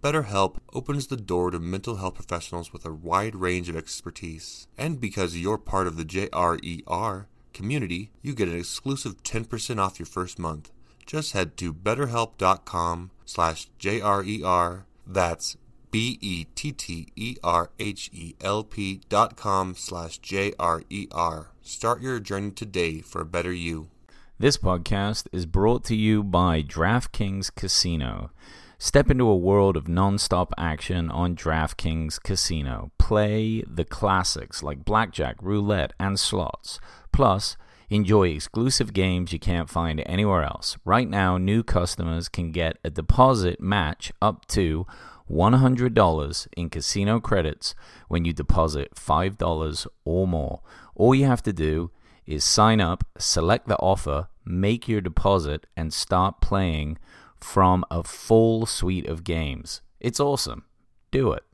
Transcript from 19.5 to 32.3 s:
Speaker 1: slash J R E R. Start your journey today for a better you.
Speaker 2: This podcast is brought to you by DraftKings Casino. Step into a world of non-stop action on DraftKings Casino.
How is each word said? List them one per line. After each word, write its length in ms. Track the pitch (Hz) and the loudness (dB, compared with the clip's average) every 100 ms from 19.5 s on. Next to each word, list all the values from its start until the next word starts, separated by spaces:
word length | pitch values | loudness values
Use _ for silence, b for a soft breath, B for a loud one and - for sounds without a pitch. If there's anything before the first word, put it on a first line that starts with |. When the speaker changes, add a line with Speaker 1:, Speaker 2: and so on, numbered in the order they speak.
| 95 92 | 0 0
Speaker 1:
slash 440 | 90 - 90 82 - | -6 -10 -10 -10 -12
J 340 | - 98 101 - | -6 -4 -4 -2
R 240 | 87 82 - | 0 0 -4
E 160 | 101 98 | -10 -8
R. 400 | - 85 80 80 - | -2 -2 -4 -14 -20
Start 400 | - - 113 117 | -18 -4 -2 -2
your 180 | 131 123 | -4 -6
journey 300 | 101 98 101 | -4 -6 -6
today 500 | 98 107 92 85 80 | -8 -8 -2 -2 -4
for 220 | - 85 | -10 -10
a 40 | 80 | -4
better 260 | 87 87 | -4 -4
you. 340 | 90 82 80 78 _ - b b - | -4 -6 -6 -10 _ -20 b b 0
Speaker 2:
This 200 | 123 139 | 2 2
podcast 720 | 95 90 85 101 101 107 - | 0 0 0 -2 -2 -4 -6
is 140 | 90 82 | -6 -2
brought 360 | 90 104 123 | 2 2 2
to 120 | - 110 | 0 0
you 260 | 107 107 | 4 2
by 380 | 101 87 90 80 | 2 2 2 2
DraftKings 920 | 73 80 85 120 - - 101 98 95 | -2 0 2 2 -2 -4 -4 -4 -8
Casino. 800 | - 95 - 92 80 64 50 - - B B B B | -6 -2 0 0 0 -2 -6 -10 -14 B B B B
Step 320 | - 139 120 | 4 6 6
into 180 | 127 120 | 6 6
a 80 | 98 | 6
world 400 | 90 101 98 85 | 6 6 6 4
of 120 | 76 | 0
non-stop 640 | 85 98 101 - 90 90 - | 2 2 2 0 0 0 -2
action 500 | 85 78 - 90 82 | -4 -4 -4 -2 -2
on 240 | - 87 85 | 0 0 0
DraftKings 840 | - 80 80 - - 80 78 - | -2 0 -2 -2 -4 -2 -4 -6
Casino. 680 | - | -4